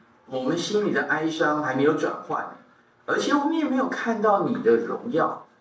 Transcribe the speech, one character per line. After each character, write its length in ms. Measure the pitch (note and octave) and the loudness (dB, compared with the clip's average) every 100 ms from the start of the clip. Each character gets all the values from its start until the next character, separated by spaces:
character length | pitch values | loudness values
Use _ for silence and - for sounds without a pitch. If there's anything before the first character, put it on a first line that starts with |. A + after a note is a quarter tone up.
| _ _ - | _ _ -10
我 140 | C3 | -4
们 140 | B2+ - | -2 -2
心 280 | - G#3 F#3 | 0 0 0
里 60 | |
的 120 | - | 0
哀 240 | - D#3 D#3+ | -2 -2 -2
伤 360 | D#3 D3+ D3+ | 0 0 0
还 120 | C3+ B2+ | -2 2
没 80 | |
有 100 | D3 | 2
转 280 | D#3 - - - | 2 0 -4 -6
换， 300 | D3 - - - _ _ _ - | -6 -6 -12 -20 _ _ _ -4
而 120 | - | -2
且 140 | C#4+ | 2
我 140 | D4 D4 | 2 2
们 100 | D#4+ | 0
也 100 | C4+ | 0
没 120 | B3+ | 0
有 120 | - | -2
看 320 | - A#3 G#3+ | -2 -4 0
到 260 | G#3+ G3 D3+ | 2 4 2
你 140 | B2+ | 0
的 140 | A#2 A#2 | 4 4
荣 340 | - - A#2+ | 2 -6 -2
耀， 360 | D#3 - - - _ | 0 0 -4 -14 _